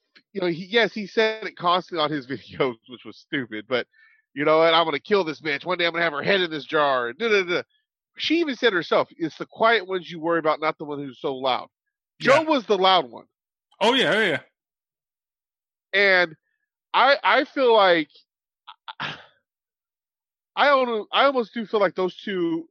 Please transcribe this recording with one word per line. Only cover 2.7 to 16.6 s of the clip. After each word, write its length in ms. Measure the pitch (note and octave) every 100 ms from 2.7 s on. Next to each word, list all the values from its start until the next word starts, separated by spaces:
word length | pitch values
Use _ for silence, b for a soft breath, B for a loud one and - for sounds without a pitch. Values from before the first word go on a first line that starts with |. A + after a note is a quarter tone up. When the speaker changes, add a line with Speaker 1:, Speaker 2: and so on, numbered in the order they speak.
| A2+ -
Speaker 1:
which 160 | A#2+ A2+
was 120 | -
stupid, 480 | _ D3 A#2 G#2+ G#2
but, 200 | B2 - b b b _
"You 120 | C#3 D3+
know 140 | D#3+
what? 140 | E3
I'm 120 | E3 E3
gonna 140 | C#3+
kill 240 | - G3+
this 180 | D#3+ C3
bitch. 240 | D3+ C#3 D#3+
One 120 | F3
day 80 | E3+
I'm 60 |
gonna 100 | E3
have 100 | E3+
her 100 | C#3+
head 180 | E3 G3
in 80 | F3
this 140 | D#3 B2+
jar." 440 | D#3 C#3+ B2+ A#2+
And 80 | A#2+
da, 100 | A3+
da, 140 | G3+
da. 180 | F3+ E3 - _ _ _ _ -
She 220 | - E4
even 160 | D#4 A#3
said 160 | A#3+
herself, 360 | F#3 D3+ G3+ C3 -
"It's 200 | D#3+ -
the 80 | -
quiet 400 | - E3+ F3 F#3
ones 220 | F#3 D3
you 100 | E3+
worry 200 | D#3+ E3+
about, 200 | D#3 D3
not 160 | D#3 -
the 80 | D3
one 140 | C#3+
who's 200 | C#3 A#2+
so 160 | D3+ C3
loud." 320 | C3 A#2+ - _ _ _ _ -
Joe 140 | D#3+ C#4+
Speaker 2:
Yeah. 140 | D#4
Speaker 1:
was 160 | C#4+ G3
the 120 | G3
loud 320 | F#3+ F#3 B2+
one. 140 | A2 - _ _ _ _ -
Speaker 2:
Oh, 120 | G#3+
yeah, 200 | C4 D#3+
yeah, 140 | G3+ G3+
yeah. 120 | C3+ - _ _ _ _ _ _ _ _ _ _ _ _ _ _
Speaker 1:
And 420 | G3 G3+ F#3 E3+ D#3 _ _